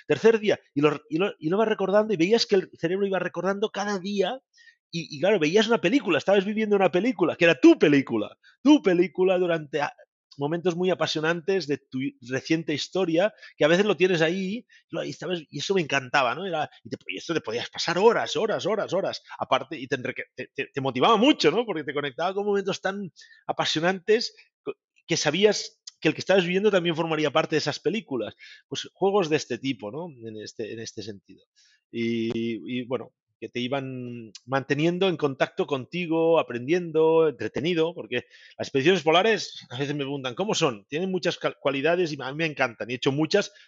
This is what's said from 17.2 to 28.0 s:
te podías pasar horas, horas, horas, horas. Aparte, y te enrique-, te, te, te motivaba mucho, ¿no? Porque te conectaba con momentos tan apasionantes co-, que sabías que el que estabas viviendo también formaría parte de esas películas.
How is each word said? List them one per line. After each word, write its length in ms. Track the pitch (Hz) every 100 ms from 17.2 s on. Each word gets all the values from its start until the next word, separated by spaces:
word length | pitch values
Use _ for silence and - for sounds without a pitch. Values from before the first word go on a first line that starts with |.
| -
te 80 | 160
podías 280 | - 117 113
pasar 280 | - - 170
horas, 400 | 220 180 113 147
horas, 280 | 220 160 156
horas, 280 | 208 143
horas. 280 | 175 165 110 - -
Aparte, 400 | - 131 - 151
y 100 | 131
te 80 | 131
enrique-, 320 | 120 123 - -
te, 140 | 127 -
te, 120 | -
te 120 | -
motivaba 380 | 135 123 135 220
mucho, 340 | 254 302 156
¿no? 140 | 175 233
Porque 180 | 160
te 100 | 147
conectaba 400 | 143 143 135 170
con 120 | 196 208
momentos 340 | 202 190 175
tan 320 | 185 196 190 - - - -
apasionantes 840 | - 156 160 165 190 170 220 226 - _ _
co-, 140 | - - _ _ -
que 120 | 160
sabías 640 | 156 156 208 202 - - - -
que 80 | 160
el 60 |
que 80 | 151
estabas 240 | - 196 170
viviendo 260 | 185 208
también 240 | 196 170 156
formaría 360 | 165 156 151
parte 240 | 160 160 156
de 40 |
esas 220 | 147 135
películas. 520 | - 208